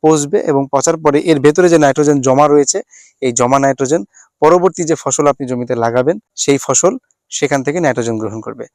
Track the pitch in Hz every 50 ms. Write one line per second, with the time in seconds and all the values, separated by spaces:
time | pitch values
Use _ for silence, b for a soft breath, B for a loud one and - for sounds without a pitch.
0 | - 156 156 151 143 143 185 208 - - 147 139 139 135 - 139 - 165 165 165
1 | 156 151 139 147 - 175 160 143 131 147 151 185 180 175 165 160 151 139 131 -
2 | 147 147 147 143 127 135 127 135 147 147 147 147 143 - - 190 - b b b
3 | b b b b - 127 120 120 123 120 135 139 139 139 135 _ 139 127 151 170
4 | 202 _ b b b b b _ - 156 170 180 175 185 165 - 170 151 160 -
5 | - 139 127 - 151 147 135 _ 143 123 131 123 123 120 127 120 113 117 117 123
6 | 127 143 180 214 _ _ _ - - - 143 139 - - 135 - - 180 247 262
7 | _ _ _ _ _ _ - - - 139 147 139 127 147 147 180 170 143 120 120
8 | 117 117 113 110 110 104 104 113 110 - 113 - 113 _ _